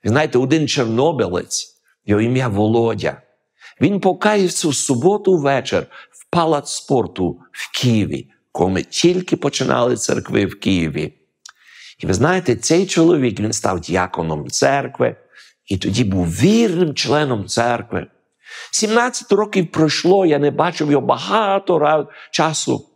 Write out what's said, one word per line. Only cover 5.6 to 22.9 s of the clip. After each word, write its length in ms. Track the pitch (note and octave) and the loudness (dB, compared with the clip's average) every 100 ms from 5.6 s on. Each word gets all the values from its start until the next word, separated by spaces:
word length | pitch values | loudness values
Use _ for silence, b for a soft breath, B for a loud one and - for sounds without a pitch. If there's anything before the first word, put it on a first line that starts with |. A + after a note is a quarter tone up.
| - F#2 - B B | 0 -4 -4 B B
в 180 | - - | -20 -4
палац 420 | E3+ E3 D3 - | 0 2 0 -2
спорту 680 | - - C#3 F#2+ F#2+ F2+ - b | -12 -2 -2 0 -2 -4 -4 b
в 300 | - - - | -16 -10 -2
Києві, 500 | B2+ A2+ E2+ C#2 - _ _ | 0 2 0 -6 -10 _ _
коли 200 | - F2+ | -2 0
ми 120 | F#2+ | 0
тільки 540 | - - F3 F3+ F3+ G3 | -4 0 2 2 -2 -2
починали 580 | C#3+ - C3 B2+ A#2+ A#2+ | -2 -4 -2 0 0 0
церкви 500 | - - F#2+ G#2+ G2 | -2 -4 -2 -2 -2
в 140 | - | -4
Києві. 540 | - F#2 D#2+ C#2 C#3 _ _ _ - B B B B B | -2 0 -2 -4 -8 _ _ _ -20 B B B B B
І 80 | - | -4
ви 60 | |
знаєте, 420 | F#2+ C#3+ F#3 F3 A2+ | 0 2 0 0 -2
цей 300 | - E3 F#3+ | 2 2 2
чоловік, 540 | - E3 E3+ B2+ G2 | 2 4 4 0 -2
він 140 | G#2+ | -4
став 260 | A2+ - F#2 | -2 -2 -4
діаконом 720 | D#2+ F2+ F2+ - E2 D2+ C#2 | -2 -2 -2 -4 -4 -4 -6
церкви, 680 | - C#3 C#3 B2+ - B2 - _ b b b - | -2 0 0 -4 -2 -4 -4 _ b b b -6
і 120 | F#2+ | -4
тоді 260 | - G#2 | -2 -2
був 240 | A2 F#2+ E2+ | 0 0 -2
вірним 680 | E2+ D3+ A3 A3+ E3+ F3 | 2 4 4 2 2 0
членом 520 | C3 - C#3+ D3+ A2+ F#2+ | -2 0 0 0 -2 -4
церкви. 640 | - A#2 A#2 - F#2 - _ _ _ B B B | -2 0 -2 -4 -8 -8 _ _ _ B B B
Сімнадцять 600 | - G#3+ A3+ B3 B3 - | -4 0 2 0 -4 0
років 400 | G3+ G#3 G#3 E3 | 0 2 0 -2
пройшло, 540 | - D#3 - F3 G3 F#3 | 2 2 2 2 4 4
я 140 | C#3+ | 2
не 120 | C#3+ | 2
бачив 400 | C#3 E3 E3+ D3+ | 0 -2 0 0
його 140 | C#3+ B2+ | 2 2
багато 720 | B2+ F3 G#3 G#3 G3 G3 E3+ | -2 0 0 2 0 0 0
ра-, 280 | D3 D#3 C#3 B B | 2 0 -2 B B
часу. 540 | - D#3 D3+ - B2+ - | -2 -2 -2 -4 -4 -6